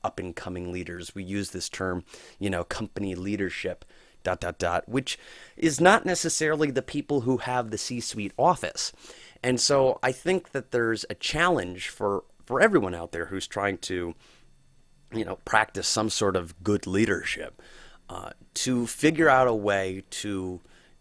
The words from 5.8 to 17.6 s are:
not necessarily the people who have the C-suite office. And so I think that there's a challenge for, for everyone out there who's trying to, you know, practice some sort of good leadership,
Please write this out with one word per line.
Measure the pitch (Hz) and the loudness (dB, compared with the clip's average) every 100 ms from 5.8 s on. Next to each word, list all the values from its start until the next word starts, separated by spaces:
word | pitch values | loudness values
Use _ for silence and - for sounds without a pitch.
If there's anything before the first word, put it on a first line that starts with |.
not | 175 214 - | 6 6 4
necessarily | 175 165 - 156 151 151 | -2 -2 0 0 2 2
the | 131 | 0
people | - 147 143 143 | -2 -4 -2 0
who | 120 127 | 2 0
have | 123 127 117 | 0 -2 -2
the | 107 | -4
C-suite | - 123 - 110 98 - | -6 -6 -6 -6 -6 2
office. | 147 175 87 - - - - - - - | 2 2 -2 -4 -6 -8 -18 -20 -20 -4
And | 123 127 | 0 2
so | - 143 131 - | 4 6 6 4
I | 127 | 0
think | 131 165 185 - | -2 0 0 -2
that | 139 - | -6 -2
there's | 123 117 110 - | 0 0 0 -4
a | - | -8
challenge | - 151 175 165 90 90 - | -4 2 4 2 0 -6 -10
for, | - 101 98 - - - | -4 -2 0 -4 -14 -4
for | 127 | 4
everyone | 214 190 98 87 | 4 6 2 -2
out | 85 | -6
there | 85 80 | -6 -6
who's | 95 - | -6 -6
trying | - 101 92 | -2 -2 -2
to, | - 90 87 85 - - - _ _ _ _ _ _ | -4 -4 -4 -8 -16 -20 -20 _ _ _ _ _ _
you | 110 92 | -6 -6
know, | 92 - | -8 0
practice | 110 110 - 92 | 2 2 -2 -2
some | - 107 | 0 0
sort | - 104 92 | 0 0 0
of | 85 82 | -2 -6
good | 90 104 - | 0 0 2
leadership, | 95 110 90 - - 65 - | 2 2 2 -2 -6 -8 -14